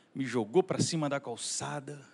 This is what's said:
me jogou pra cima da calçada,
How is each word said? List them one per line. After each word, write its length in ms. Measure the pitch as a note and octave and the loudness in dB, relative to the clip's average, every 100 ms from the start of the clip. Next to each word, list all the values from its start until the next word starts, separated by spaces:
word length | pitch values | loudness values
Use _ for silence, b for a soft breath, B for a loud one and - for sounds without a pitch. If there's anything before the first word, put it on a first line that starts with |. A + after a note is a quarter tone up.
| b | b
me 100 | - | -4
jogou 380 | C3 A#2+ G#2+ D#3 | 0 0 4 4
pra 160 | F3+ B2+ | 4 2
cima 300 | - E3 D3 | 2 2 0
da 100 | C#3 | 0
calçada, 840 | C3 A#2+ - - C#3 D3 C#3 C#3+ - | -4 -6 -4 -4 -4 -6 -8 -14 -16